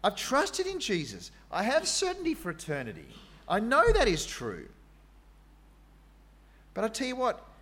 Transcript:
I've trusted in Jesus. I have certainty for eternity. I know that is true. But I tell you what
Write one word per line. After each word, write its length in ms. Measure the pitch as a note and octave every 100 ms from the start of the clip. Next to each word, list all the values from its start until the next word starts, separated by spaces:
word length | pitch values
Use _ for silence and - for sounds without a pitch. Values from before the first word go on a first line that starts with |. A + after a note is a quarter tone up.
I've 120 | G3+ G3
trusted 500 | - C4 F#4+ - F#4
in 140 | F#4
Jesus. 500 | - F3+ C3+ F#2+ F2 - -
I 120 | E3+
have 240 | G#3+ D4 F4
certainty 480 | - F#4 F#4 E4+
for 160 | D#4 F3
eternity. 560 | E3 - C#3+ A#2+ E2 C#2 - - - -
I 120 | F#3+
know 320 | A3+ C#4 A4+
that 160 | A4 B3
is 180 | D#3 -
true. 420 | - A#2 F2 A1+ - - - - - - - - - - - - - - - - - - - -
But 100 | -
I 40 | A3
tell 180 | A3 B3+
you 100 | B3+
what 300 | B3+ - - -